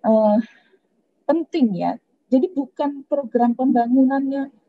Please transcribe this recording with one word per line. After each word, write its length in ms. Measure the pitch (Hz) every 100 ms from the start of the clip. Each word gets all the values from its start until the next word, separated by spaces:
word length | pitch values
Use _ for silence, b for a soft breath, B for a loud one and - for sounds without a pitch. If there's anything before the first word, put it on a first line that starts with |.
eh, 320 | 214 220 214 214 B B B B _ _ _ _
penting 480 | - 320 311 349 240
ya. 240 | 175 175 214 _ _ _
Jadi 240 | 254 370
bukan 560 | 320 262 - 294 285 269
program 480 | 294 254 247 240 240
pembangunannya 960 | 262 240 240 254 262 277 269 277 277 _